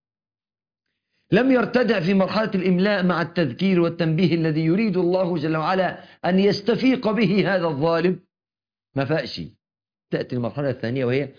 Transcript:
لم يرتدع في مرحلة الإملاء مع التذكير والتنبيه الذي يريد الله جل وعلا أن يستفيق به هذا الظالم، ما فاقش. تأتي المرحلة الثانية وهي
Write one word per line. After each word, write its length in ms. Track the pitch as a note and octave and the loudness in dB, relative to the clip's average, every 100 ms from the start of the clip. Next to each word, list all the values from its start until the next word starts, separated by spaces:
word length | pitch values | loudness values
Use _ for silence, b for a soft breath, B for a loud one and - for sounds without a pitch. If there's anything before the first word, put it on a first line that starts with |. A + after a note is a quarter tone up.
| _ _ _ _ _ _ _ _ _ _ _ _ - | _ _ _ _ _ _ _ _ _ _ _ _ 0
لم 200 | F#3+ C4 | 2 4
يرتدع 480 | B3+ - B3 A3 G#3+ | 2 2 2 2 0
في 140 | E3 | 2
مرحلة 360 | G3 F#3 G3 A3 | 2 2 0 -2
الإملاء 520 | G3 F3+ F3+ G3+ G3+ F3+ | -2 0 2 2 2 0
مع 160 | E3 | 0
التذكير 580 | E3+ - D3+ A#2+ F#3+ F3+ | -2 -2 -2 0 0 2
والتنبيه 540 | E3+ E3+ E3 D#3+ F#3 | 0 0 -2 2 2
الذي 300 | E3 D#3+ D3+ | 2 0 0
يريد 320 | D#3+ F#3+ A3+ F3+ | 0 0 0 0
الله 400 | F3 F#3 F#3 F3 | 0 0 0 -2
جل 200 | D#3 D#3+ | -2 -2
وعلا 480 | D#3 F#3+ F3 - B B | -2 0 -2 -4 B B
أن 140 | E3+ F#3 | 0 2
يستفيق 720 | G3+ G3 - G3 C4 B3 G#3 | 2 0 -2 0 2 2 0
به 440 | G#3+ F#3+ G3+ E3 | 0 2 2 2
هذا 120 | F#3+ E3+ | 0 -2
الظالم، 540 | C#3 E3 E3 F3 F3+ _ _ _ _ _ _ _ C3+ | -2 0 2 0 -2 _ _ _ _ _ _ _ -4
ما 80 | |
فاقش. 380 | B2 D#3 A#2+ - D#2 - _ _ _ _ - | -2 -2 -4 -10 -12 -16 _ _ _ _ -8
تأتي 260 | E3+ - B2 | -6 -4 -4
المرحلة 340 | A#2+ C#3+ C#3+ | -4 -4 -6
الثانية 340 | - A2+ C3+ | -4 -6 -4
وهي 300 | A#2+ C3 C3+ | -2 -2 -4